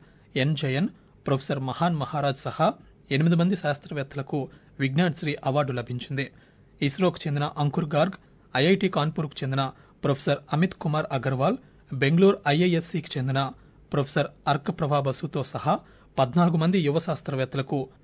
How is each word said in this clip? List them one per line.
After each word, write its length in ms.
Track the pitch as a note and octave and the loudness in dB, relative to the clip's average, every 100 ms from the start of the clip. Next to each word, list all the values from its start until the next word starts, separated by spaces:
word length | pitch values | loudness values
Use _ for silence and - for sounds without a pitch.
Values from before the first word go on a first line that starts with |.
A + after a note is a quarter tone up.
| - _ _ C#3+ | -20 _ _ -2
ఎన్ 200 | C3 D#3 | 0 0
జయన్, 320 | C#3+ C3 G3 - _ - - | -2 -2 -2 -6 _ -10 -2
ప్రొఫెసర్ 320 | C3+ - C#3 | -2 -2 -4
మహాన్ 380 | C3 - E3+ D#3+ | -4 -2 0 0
మహారాజ్ 420 | - D3+ C#3+ C3+ | -4 -2 -2 -2
సహా 300 | C#3 - E3 - - - - | -6 0 0 0 -10 -18 -4
ఎనిమిది 260 | C#3 E3 E3+ | 2 4 4
మంది 200 | F3 F#3+ | 2 0
శాస్త్రవేత్తలకు 840 | D3+ C#3+ - D3 C3+ C#3+ C3 D3+ B2+ - _ - | -2 -4 -6 -8 -8 -8 -6 -4 -6 -10 _ -4
విజ్ఞాన్ 340 | C3+ C#3 F3+ | -2 2 0
శ్రీ 220 | - D#3 D3 | 0 -4 -4
అవార్డు 280 | C#3 C#3 C#3 | 0 0 0
లభించింది. 520 | B2 A#2 B2 - C3+ C3 - - _ _ - | -2 -6 -8 -6 -6 -6 -8 -20 _ _ -4
ఇస్రోకు 380 | C#3+ - F#3 E3+ | -4 2 0 0
చెందిన 320 | E3 C#3+ D3 D#3+ | -4 -2 -2 -2
అంకుర్ 360 | D3 C#3 D#3 | -2 0 -2
గార్గ్, 220 | D3+ F3+ - _ _ _ | 2 0 -2 _ _ _
ఐఐటి 340 | B2+ D3+ G3 F#3+ | 2 4 4 2
కాన్పూర్కు 440 | F#3 D3 E3 D3+ | 0 -2 -2 -6
చెందిన 300 | - C#3 C3+ C3+ - - _ | -6 -4 -2 -2 -6 -20 _
ప్రొఫెసర్ 360 | C#3 C#3 - C#3 - | -2 0 0 -2 0
అమిత్ 220 | D3+ F3+ | 0 0
కుమార్ 320 | - E3 D3+ D#3 | 0 -4 -2 -2
అగర్వాల్, 440 | C3+ B2 B2+ C#3+ B3+ - - - | -2 -2 0 0 0 -6 -20 -10
బెంగళూరు 480 | C3+ C3+ E3 G3 G3+ - | 0 2 6 6 6 2
ఐఐఎస్సికి 680 | D3 F3+ E3 E3+ D#3+ - D3 | 2 4 2 0 -6 -6 -4
చెందిన 220 | C3 C3+ C3+ - - - - | -2 0 -2 -6 -20 -20 -6
ప్రొఫెసర్ 340 | C#3+ C#3 - C#3+ - - | -2 0 0 -2 -2 -2
అర్క 220 | C#3+ - | -2 -2
ప్రభా 300 | - D3+ C#3+ | -2 0 2
బసుతో 420 | C#3 B2+ D3 - | 0 -2 -4 -6
సహా 320 | C3 A#2+ C#3 G#3 - - - - | -6 -4 0 0 -2 -20 -10 -2
పద్నాలుగు 400 | C3 D#3+ F3 E3 | 0 4 4 4
మంది 220 | D#3+ F#3+ | 2 2
యువ 200 | D3 D#3 | 2 0
శాస్త్రవేత్తలకు 800 | E3 D3 - C3+ C3 C#3 C3+ D3 C3 - | -2 -6 -4 -4 -4 -4 -2 -4 -6 -12